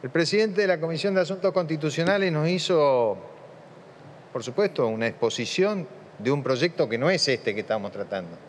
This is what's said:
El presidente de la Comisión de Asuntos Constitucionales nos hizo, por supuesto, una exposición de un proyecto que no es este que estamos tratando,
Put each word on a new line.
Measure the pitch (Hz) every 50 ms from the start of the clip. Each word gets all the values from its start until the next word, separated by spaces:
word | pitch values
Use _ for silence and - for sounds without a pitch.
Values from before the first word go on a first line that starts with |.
| -
El | 127
presidente | - 165 170 151 190 208 220 220 185 190 208
de |
la | 185 180 160
Comisión | 160 165 165 151 - 202 196
de | 190
Asuntos | 180 151 190 185 175 190 175
Constitucionales | 190 175 151 160 156 151 156 131 160 165 180 196 202 196 185 160
nos | 151 151 165
hizo, | 180 185 - - 185 160 147 143 135 123 117 110 98 - - - - - - - - - - - - - - - - - - - - - - - -
por | 127 113
supuesto, | 127 123 - 208 190 190 - 131
una | 113 110 110 113
exposición | 113 113 - - 113 - - 120 - - - 185 208 214 190 160 - - - - - - -
de | 104 123 139
un | 143 127
proyecto | 123 131 120 143 175 165 - 156 117
que | 113 113
no | 131 165
es | 190 170 - 143
este | 131 113 - 117 101
que | 107
estamos | 98 - 110 107 98 95 -
tratando, | 101 101 - 101 95 90 85 82 - -